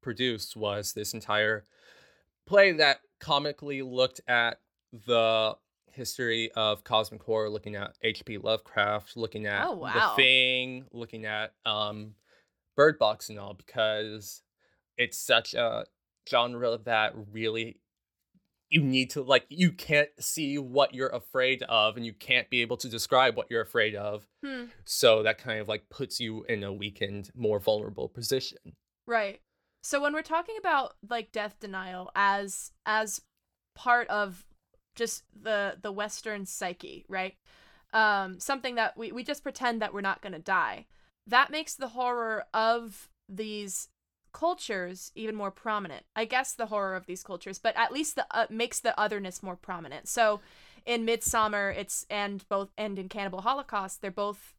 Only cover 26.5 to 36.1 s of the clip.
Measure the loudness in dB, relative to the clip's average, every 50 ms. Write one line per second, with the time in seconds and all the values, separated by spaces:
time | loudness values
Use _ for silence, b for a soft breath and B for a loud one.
26.5 | -4 -4 -4 -6 -8 -8 -8 -10 -6 -6 -6 -6 -6 -8 -10 -12 -12 -4 0 0
27.5 | 0 2 2 2 0 0 0 -6 -8 -8 -8 -8 _ -10 -4 -2 -2 -2 -2 -4
28.5 | -14 -16 _ -20 -20 _ _ _ _ _ _ -2 0 0 0 -2 -6 -10 _ _
29.5 | _ _ _ _ _ _ _ -2 -2 0 0 2 0 0 -4 -2 -2 -2 -2 -2
30.5 | -8 -4 0 2 2 2 2 0 -8 _ -10 -6 -6 -6 -6 -6 _ -6 -6 -6
31.5 | -8 _ -14 -10 -10 -8 -8 -8 -10 -10 -12 -6 0 4 4 6 4 4 0 -4
32.5 | -8 -10 -10 -12 _ _ _ 0 0 2 0 0 -4 -10 _ _ _ _ _ _
33.5 | _ _ _ _ _ -8 2 4 4 4 4 0 0 -2 -2 -2 -4 -14 -20 -20
34.5 | -20 _ _ _ _ _ _ _ _ -4 -4 -4 -4 -8 _ _ _ -12 -4 -2
35.5 | 0 0 0 -2 -4 -6 -8 -8 -4 -4 -6 -6